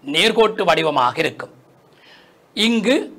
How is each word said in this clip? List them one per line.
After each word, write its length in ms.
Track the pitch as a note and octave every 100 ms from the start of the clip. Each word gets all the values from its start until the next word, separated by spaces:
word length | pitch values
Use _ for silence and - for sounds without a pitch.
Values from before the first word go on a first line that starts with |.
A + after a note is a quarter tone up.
| C#3
நேர்கோட்டு 560 | D#3 A3 A3 G#3+ A3
வடிவமாக 520 | F3 D#3+ D#3+ C#3+ B2 C#3
இருக்கும். 340 | D3+ - - - _ _ _ _ - - _ _ _ -
இங்கு 400 | A3 A#3 G3+ D#4 -